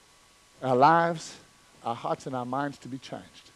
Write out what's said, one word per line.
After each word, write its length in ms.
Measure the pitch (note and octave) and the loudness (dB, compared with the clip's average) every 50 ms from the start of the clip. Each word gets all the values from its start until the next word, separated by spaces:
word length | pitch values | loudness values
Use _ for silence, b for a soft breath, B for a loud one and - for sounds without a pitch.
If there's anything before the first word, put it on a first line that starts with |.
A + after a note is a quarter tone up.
| _ _ _ _ _ _ _ _ _ _ _ - | _ _ _ _ _ _ _ _ _ _ _ -8
our 140 | C3+ C3 B2+ | -2 0 4
lives, 600 | B2 C#3 D#3 E3 E3+ E3+ E3+ E3+ D#3+ - - - - - - _ _ _ _ _ - - | 6 8 8 8 6 4 0 -2 -6 -10 -14 -18 -20 -20 -20 _ _ _ _ _ -12 -8
our 120 | A2+ A#2+ | -8 -8
hearts, 320 | B2+ - D3+ D#3+ - - | -6 -4 -6 -6 -6 -6
and 80 | D3 C3 | -8 -8
our 100 | B2+ B2 | -8 -6
minds 320 | B2 C3 C#3 C#3+ C#3+ C#3 | -6 -4 -4 -4 -6 -8
to 100 | - - | -12 -14
be 100 | B2 C3 C3 | -14 -14 -14
changed. 500 | - - C3+ - F#3 - - - - - _ | -12 -14 -14 -14 -14 -18 -20 -20 -20 -20 _